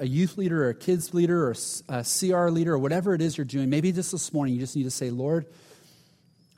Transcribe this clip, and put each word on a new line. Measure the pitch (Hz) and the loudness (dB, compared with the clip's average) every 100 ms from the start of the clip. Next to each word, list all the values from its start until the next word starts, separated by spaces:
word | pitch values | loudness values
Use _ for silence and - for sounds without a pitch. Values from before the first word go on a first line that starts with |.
a | 131 | -2
youth | 139 185 - | 0 0 0
leader | 190 165 131 | 0 2 2
or | |
a | |
kids | 113 - 180 156 | 0 0 0 0
leader | 175 170 175 139 | 2 2 4 2
or | |
s-, | 113 - - - | 0 -6 -8 -6
a | 131 | -6
C | 117 - 190 | -2 -2 2
R | 180 175 | 2 4
leader | 165 165 | 2 2
or | 147 | 2
whatever | 139 165 185 | 2 0 2
it | 175 | 2
is | 165 - | 0 -2
you're | 135 | -4
doing. | 139 135 | -2 0
Maybe | 147 180 | 2 2
just | 180 180 | 0 -2
this | 180 - | -6 -2
morning | 151 139 | -2 0
you | 123 | -2
just | 131 151 | -2 -4
need | |
to | 131 | -4
say, | - 131 | -4 -4
"Lord, | 120 139 165 160 - - - - _ _ _ _ _ _ | -2 0 0 -2 -14 -20 -20 -20 _ _ _ _ _ _